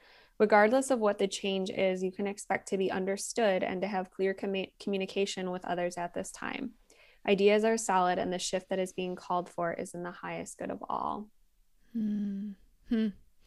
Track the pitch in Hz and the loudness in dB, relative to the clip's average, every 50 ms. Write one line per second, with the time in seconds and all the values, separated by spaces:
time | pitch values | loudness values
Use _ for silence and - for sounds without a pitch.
0 | _ - - - - _ _ - 214 208 214 208 208 220 254 269 262 - 262 226 | _ -20 -20 -20 -20 _ _ 2 4 8 8 8 8 8 6 4 4 2 2 2
1 | 214 202 202 - 202 196 - - - 196 190 190 185 185 - - 190 190 185 185 | 2 2 2 2 0 -2 -2 -2 -2 -2 0 0 -2 -2 0 0 2 2 2 0
2 | 190 185 185 - 202 196 202 - - - 190 - - - 202 190 190 185 202 196 | -2 -4 -4 -4 -4 -4 -6 -6 -4 -4 -4 -4 -4 -2 -2 0 0 0 0 -2
3 | 185 196 196 202 - - - 240 226 202 185 185 - - 190 180 185 202 214 185 | -2 -2 -4 -4 -6 -6 -2 2 2 4 4 2 0 -2 -2 -2 -2 -2 -2 -2
4 | 185 - _ - 190 196 190 - 202 196 196 190 185 - _ - - 202 196 190 | -4 -4 _ -2 0 0 0 -2 -4 -4 -2 -2 -4 -6 _ -8 -6 -4 -2 -2
5 | 190 190 - 196 196 196 - 196 185 185 180 185 - - 175 175 175 180 180 175 | -2 -2 -2 -2 -2 -2 -2 -4 -4 -4 -4 -6 -4 -4 -2 -2 -2 -2 -4 -4
6 | 175 175 - - 190 - - - - - - - - 240 - _ _ _ - _ | -6 -6 -6 -6 -8 -8 -8 -8 -8 -6 -6 -6 -8 -10 -12 _ _ _ -20 _
7 | - - _ _ - 202 202 190 196 202 208 214 220 226 226 226 - - 190 185 | -20 -20 _ _ 2 2 4 6 6 6 6 6 4 4 2 2 2 2 4 4
8 | 180 180 180 185 - 185 180 180 - - - 185 185 - 196 190 185 185 - 190 | 4 4 2 2 0 -2 -2 -4 -4 -4 -4 -4 -4 -2 -2 -2 -2 -2 -4 -6
9 | 185 180 180 - - - 180 180 185 - - - 175 170 - - 180 - - 175 | -4 -4 -6 -6 -4 -2 -2 -2 -2 -4 -4 -4 -4 -2 -2 -4 -6 -8 -8 -10
10 | 175 175 185 - - 175 170 170 175 - - - - - - - - - - - | -10 -10 -10 -10 -10 -8 -8 -8 -10 -10 -10 -10 -8 -8 -8 -8 -6 -4 -4 -2
11 | - 71 - 208 214 214 _ _ _ _ _ _ _ _ _ _ _ _ - 226 | -2 -4 -4 -6 -10 -14 _ _ _ _ _ _ _ _ _ _ _ _ -4 -2
12 | 214 208 208 208 208 202 202 196 208 208 196 - - - _ _ _ - 233 220 | -2 0 0 -2 -2 -4 -4 -6 -8 -8 -10 -14 -20 -20 _ _ _ -2 0 0
13 | 220 208 - - - _ _ _ - | 0 0 -2 -6 -18 _ _ _ -20